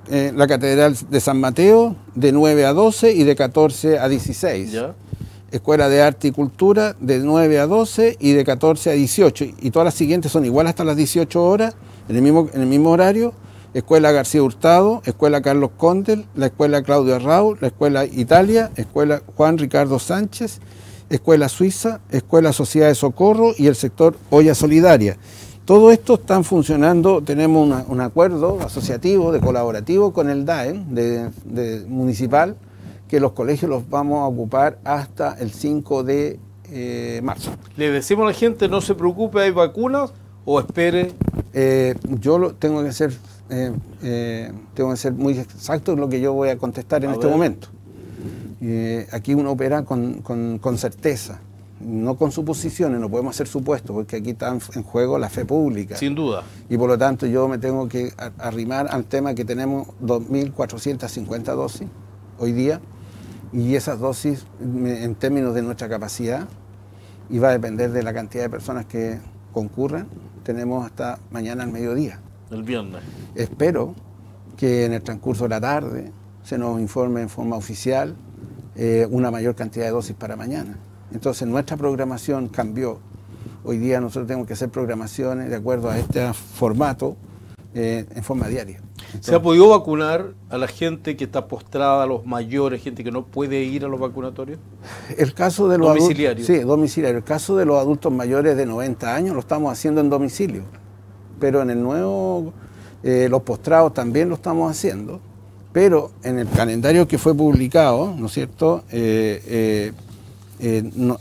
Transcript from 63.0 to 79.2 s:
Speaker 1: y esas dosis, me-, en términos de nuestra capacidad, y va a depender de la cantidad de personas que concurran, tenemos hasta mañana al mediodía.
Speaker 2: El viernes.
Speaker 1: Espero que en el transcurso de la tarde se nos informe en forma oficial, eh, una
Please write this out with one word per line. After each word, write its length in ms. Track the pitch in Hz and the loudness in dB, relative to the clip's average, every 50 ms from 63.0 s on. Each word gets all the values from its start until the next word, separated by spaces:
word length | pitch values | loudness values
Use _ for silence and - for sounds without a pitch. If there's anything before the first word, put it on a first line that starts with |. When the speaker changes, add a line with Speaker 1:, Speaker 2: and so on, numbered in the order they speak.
| - - - - - - - - - - - | -20 -20 -20 -20 -20 -20 -20 -18 -16 -10 -6
Speaker 1:
y 240 | 123 120 123 135 | -4 -2 0 0
esas 240 | 135 - - 135 107 | -2 -2 -4 -6 -4
dosis, 460 | 123 135 127 - - 151 143 135 - - - - | -4 -4 -4 -4 -4 -6 -6 -6 -8 -16 -16 -12
me-, 460 | - 127 123 127 123 123 123 113 117 | -10 -8 -6 -4 -4 -4 -4 -4 -6
en 100 | 117 110 | -8 -6
términos 400 | - - 135 143 139 131 123 117 | -4 -2 -2 -2 0 -2 -2 -2
de 60 | 120 | -4
nuestra 280 | 117 117 120 - 120 107 | -4 -6 -8 -10 -10 -10
capacidad, 600 | 113 107 107 101 - - 120 113 123 143 180 - - - - - - - - - - - - - - - - - | -8 -8 -10 -10 -10 -8 -6 -6 -6 -6 -8 -12 -16 -20 -20 -20 -20 -20 -20 -20 -20 -20 -20 -20 -20 -20 -12 -8
y 100 | 123 117 | -2 2
va 120 | 123 135 | 2 2
a 20 | 127 | 2
depender 400 | 120 113 113 110 110 123 120 117 | 2 -2 -4 -6 -4 -4 -4 -4
de 100 | 123 113 | -4 -4
la 120 | 113 110 | -6 -6
cantidad 300 | 113 110 104 - 123 120 | -8 -10 -10 -8 -8 -8
de 60 | 117 | -8
personas 360 | 113 113 - - 127 123 110 | -8 -10 -10 -10 -10 -10 -10
que 320 | - - 117 113 113 113 107 - - - - - - - | -10 -8 -8 -8 -8 -8 -10 -14 -18 -20 -20 -18 -12 -8
concurran, 540 | 117 107 104 - 127 135 139 151 165 202 - - - - - - - - | -8 -8 -8 -6 -6 -6 -6 -6 -8 -10 -12 -16 -20 -20 -20 -20 -16 -12
tenemos 440 | - 117 117 120 123 127 127 120 | -10 -10 -8 -8 -6 -6 -8 -8
hasta 320 | 107 - - 127 123 123 - - 101 | -10 -12 -12 -10 -10 -10 -12 -16 -14
mañana 340 | 110 120 110 110 123 127 123 | -12 -12 -10 -10 -10 -10 -10
al 60 | 120 | -10
mediodía. 480 | 110 117 120 120 120 135 151 120 87 - - - - - - - | -10 -8 -8 -6 -4 -4 -4 -6 -8 -14 -20 -20 -20 -20 -20 -16
Speaker 2:
El 120 | 113 110 110 | -14 -12 -10
viernes. 400 | 113 127 113 104 95 92 87 - - - - - - - | -8 -8 -8 -8 -10 -14 -16 -18 -18 -18 -18 -18 -14 -10
Speaker 1:
Espero 600 | - 113 - - - 147 175 170 135 117 - - - - - - - - - - - - - - | -10 -10 -8 -6 -2 -2 -2 -2 -2 -6 -8 -10 -16 -20 -20 -20 -20 -20 -20 -20 -20 -20 -20 -10
que 300 | - 139 127 123 120 120 | -4 -2 0 0 0 0
en 80 | 117 117 | -2 -4
el 80 | 113 - | -6 -8
transcurso 420 | - 113 101 - 131 123 104 123 | -10 -12 -10 -6 -6 -6 -4 -4
de 60 | 117 | -4
la 100 | 113 110 | -4 -4
tarde 520 | 113 127 143 151 139 123 117 123 - - - - - - - - - | -4 -4 -4 -4 -6 -8 -10 -12 -14 -14 -18 -20 -20 -20 -20 -20 -14
se 120 | - 135 | -10 -8
nos 240 | 120 120 120 117 113 | -8 -6 -6 -6 -6
informe 400 | 113 101 - 131 123 123 120 120 | -6 -6 -4 -4 -4 -4 -4 -6
en 80 | 117 101 | -8 -10
forma 280 | 95 - 120 113 117 | -10 -10 -8 -8 -8
oficial, 580 | 110 101 - 107 98 - 123 131 131 143 151 175 - - - - - - - - - - - - | -8 -10 -12 -12 -8 -4 -4 -2 -2 -2 -6 -8 -14 -18 -20 -20 -20 -20 -20 -18 -18 -20 -16 -10
eh, 300 | - 117 117 113 113 113 107 | -4 -2 0 2 2 0 0
una 220 | 120 127 | 0 -2